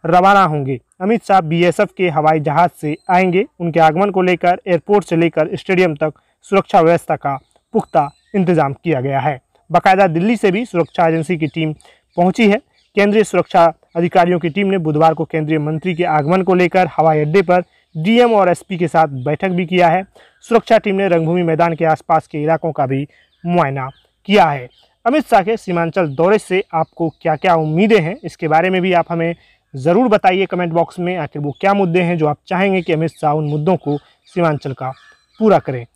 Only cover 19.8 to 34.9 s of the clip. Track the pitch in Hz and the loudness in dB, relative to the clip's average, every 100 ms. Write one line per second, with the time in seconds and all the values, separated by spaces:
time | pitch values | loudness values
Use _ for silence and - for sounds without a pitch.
19.8 | 170 180 190 _ _ _ - 226 - 226 | 2 0 -6 _ _ _ -2 -2 2 0
20.8 | 214 190 196 170 160 180 170 156 170 160 | 2 -2 0 0 0 -2 -2 0 -2 0
21.8 | 160 156 - 160 - 156 151 160 165 147 | -2 -2 0 -2 -2 -6 -2 -2 -4 -4
22.8 | 131 135 147 _ _ _ 170 175 143 135 | -4 -4 -6 _ _ _ -2 0 0 -4
23.8 | 131 _ _ _ - 202 165 139 123 _ | -12 _ _ _ 0 2 2 0 -10 _
24.8 | _ _ - 294 - 220 185 226 - 175 | _ _ -2 -2 2 0 2 -6 -4 -4
25.8 | 165 190 160 135 175 214 - 185 - 160 | -2 -2 -4 0 2 0 0 -4 -2 -4
26.8 | 160 - 165 _ 165 156 190 165 156 156 | -4 -4 -6 _ -6 -2 0 0 0 0
27.8 | 208 220 160 247 170 - 160 156 180 185 | 4 2 0 -8 -14 -8 0 0 2 0
28.8 | 185 175 170 170 165 170 _ _ _ 135 | 0 0 0 -4 -4 -6 _ _ _ -4
29.8 | 139 185 254 208 190 185 190 180 175 165 | 0 2 2 2 2 0 -2 -2 -2 -2
30.8 | 165 - 175 185 147 151 147 - 190 202 | -2 -4 -6 -6 -8 -8 -8 -2 0 0
31.8 | 185 175 170 175 151 - - 180 196 190 | 0 0 0 0 -2 -4 -6 -2 0 -2
32.8 | 170 160 165 _ 151 151 151 151 156 180 | -2 -2 -2 _ -2 -2 -2 -2 -2 -2
33.8 | 147 147 _ _ _ 185 170 143 143 131 | -2 -8 _ _ _ -2 -2 -2 -8 -10
34.8 | 131 | -12